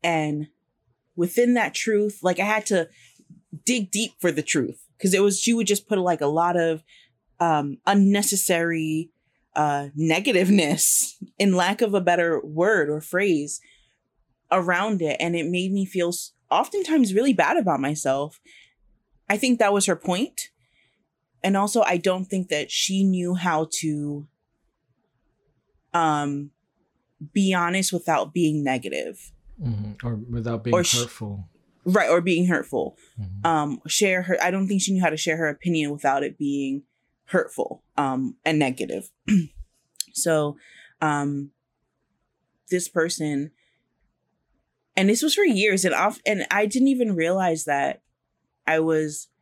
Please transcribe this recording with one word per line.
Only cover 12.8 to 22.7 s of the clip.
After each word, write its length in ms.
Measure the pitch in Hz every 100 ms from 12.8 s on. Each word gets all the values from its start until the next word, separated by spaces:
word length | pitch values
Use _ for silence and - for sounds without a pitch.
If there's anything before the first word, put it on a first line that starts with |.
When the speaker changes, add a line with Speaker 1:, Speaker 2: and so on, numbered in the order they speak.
| 147
Speaker 1:
or 120 | 151
phrase, 580 | 156 180 202 160 147 - _ _ _ _ _ _ _ _ _
around 500 | 190 175 180 208 202
it. 160 | 160 -
And 160 | 170 170
it 100 | 160
made 240 | 180 190
me 140 | 196 196
feel 240 | 185 170
s-, 220 | 175 - _ _
oftentimes 640 | 247 294 403 349 311 226
really 200 | 190 269
bad 240 | 196 156 330
about 220 | 190 143
myself. 600 | 135 151 139 135 147 - _ - _ _ _ _ _ _ _
I 80 | 208
think 220 | 254 240
that 140 | 208
was 120 | 202 196
her 80 | 170
point. 540 | - 180 269 - - _ _ _ _ _ _ _ _ _
And 140 | 190 196
also, 240 | 202 233
I 160 | 214 175
don't 280 | 190 185 185
think 240 | 190 180
that 220 | 147 147